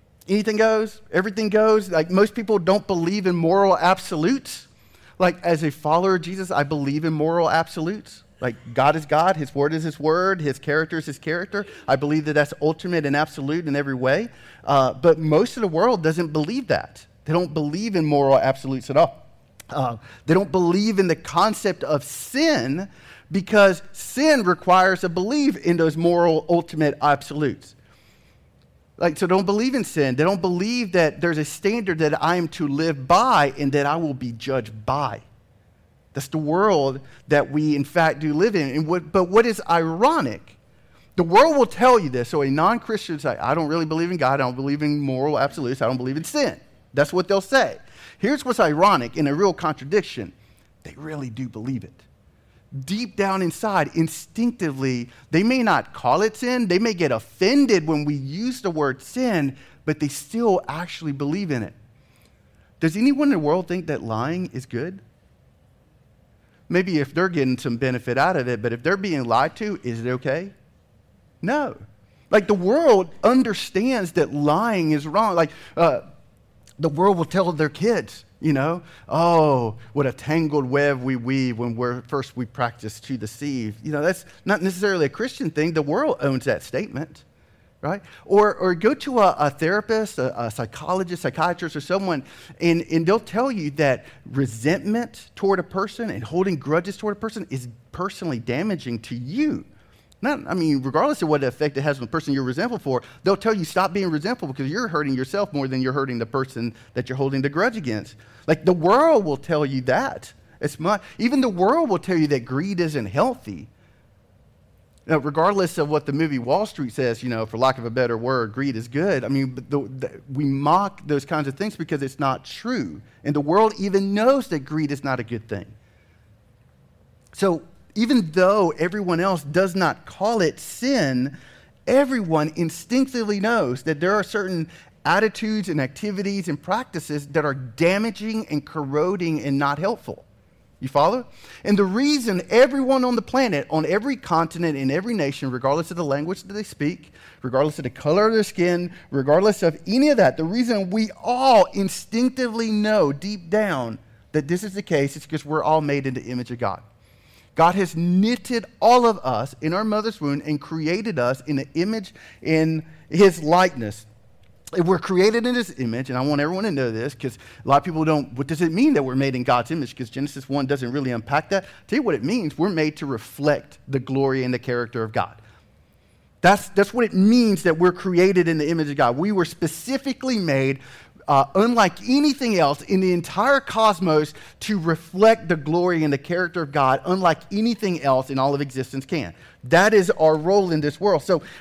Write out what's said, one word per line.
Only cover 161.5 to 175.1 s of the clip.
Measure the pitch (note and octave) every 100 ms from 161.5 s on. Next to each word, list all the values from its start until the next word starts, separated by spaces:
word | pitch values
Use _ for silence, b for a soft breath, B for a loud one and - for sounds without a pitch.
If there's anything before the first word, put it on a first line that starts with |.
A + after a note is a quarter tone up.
| C#3
the | C#3 D#3
image, | F#3+ A3+ F#3+ B B B
in | - D#3+ D#3+ D#3+ B B B
his | E3 G3 E3+
likeness. | D3+ F3 F#3 C#3 G#2+ - - - - - - _ - F#3 E3
We're | F#3
created | - F3+ G3+ A#3 A#3
in |
his | B3 A3+ -
image, | A#2+ A2+ C3
and | B2+
I |
want | C#3 C#3+
everyone | D3 F#3
to | G#3+
know | C#3+ B2+
this | A2+ C3
'cause | - C3 - B B -
a |
lot | C#3
of |
people | F3+ D#3 D#3
don't, | D3+ C3+ A#2+
"What | C#3
does | D#3+
it | E3+
mean | E3+ D4
that | B3
we're | C3 B2+
made | C#3 B2
in |
God's | B2 B2 A#2
image?" | D#3+ B2
'Cause | - A#2
Genesis | C3+ C#3+ C#3+ C3
one | C#3 C3+
doesn't | C#3+ B2
really | C#3 C3
unpack | A#2 G#2+ C#3 -
that. | G3 B B -
Tell | A#3
you |
what | A#3+ C3+
it |
means. | C3 A#3+ D#3+ -
We're | G3+
made | E3 D#3 D3+
to | C#3+
reflect | A#2 - - D3 C#3+ - - -
the | C3+
glory | A#2+ C3+ C#3 C3 B2+
and |
the | B2
character | B2+ A#2+ A#2+ A#2+
of | A2